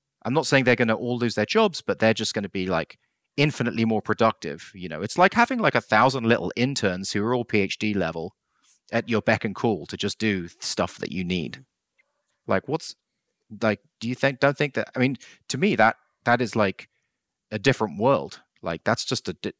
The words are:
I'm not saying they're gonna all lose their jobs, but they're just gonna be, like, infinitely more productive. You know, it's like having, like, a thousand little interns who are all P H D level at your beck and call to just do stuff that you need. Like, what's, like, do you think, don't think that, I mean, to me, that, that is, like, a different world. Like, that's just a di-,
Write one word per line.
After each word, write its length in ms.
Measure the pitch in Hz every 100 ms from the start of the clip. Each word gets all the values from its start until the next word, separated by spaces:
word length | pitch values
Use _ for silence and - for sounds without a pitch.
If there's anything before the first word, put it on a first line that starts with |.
| _ _
I'm 120 | 113
not 120 | 151 135
saying 180 | 139
they're 120 | 127 123
gonna 200 | 117 110
all 200 | 123 120
lose 180 | 120
their 120 | 107 107
jobs, 340 | 220 214 -
but 180 | - 98
they're 140 | 110
just 220 | 110 107
gonna 160 | 110 98
be, 160 | 98 92
like, 320 | 82 80 - _ _ _ -
infinitely 480 | 147 - 120 113
more 180 | 113 107
productive. 680 | - 107 113 - 80 73 -
You 140 | 95 87
know, 120 | 78
it's 160 | 95 -
like 160 | 190
having, 280 | 233 240 247
like, 160 | 165 120
a 40 |
thousand 460 | - - 131 131 113
little 260 | 117 90 -
interns 560 | 131 135 98 90 98
who 120 | 104
are 100 | 110
all 100 | 123
P 160 | 113 107
H 180 | 95 -
D 160 | 107
level 400 | 98 82 82 82 - _ _ _ _ _
at 160 | 117 117
your 140 | 107
beck 220 | 113 107
and 100 | 107
call 320 | - 120 90 78
to 100 | 90
just 220 | 101 -
do 300 | 110 95 85 -
stuff 400 | - - 90 -
that 140 | -
you 120 | 90
need. 400 | 87 90 76 - _ _ _ _ _ _ _ _ -
Like, 200 | 98 -
what's, 280 | 156 - - _ _ _ _ _ 104
like, 180 | 113 101 _ _
do 80 | 117
you 60 |
think, 260 | 123 139 127
don't 180 | 139 143
think 160 | 147
that, 160 | 117 - 127
I 20 |
mean, 180 | 131 127 - - -
to 100 | 131
me, 180 | 202 120
that, 200 | 110 - _ _
that 160 | 120 120
is, 140 | 117 113
like, 320 | 98 - - _ _ _ _ _ _
a 60 | 107
different 400 | 135 - 107 87
world. 420 | 123 107 71 - _ _
Like, 200 | 90 85
that's 200 | 104 117
just 240 | - 127 -
a 60 |
di-, 180 | 82 -